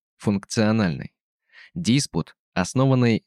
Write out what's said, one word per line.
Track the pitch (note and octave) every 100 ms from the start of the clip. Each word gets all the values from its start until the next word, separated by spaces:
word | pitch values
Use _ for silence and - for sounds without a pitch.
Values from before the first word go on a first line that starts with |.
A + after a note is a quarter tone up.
| _ _
функциональный. | - G2+ - - G#2+ A2+ G2 C2+ - - _ _ _ - -
Диспут, | - F2 C3 - E2 - - _
основанный | - F2+ - C3+ C3 A#2+ G#2+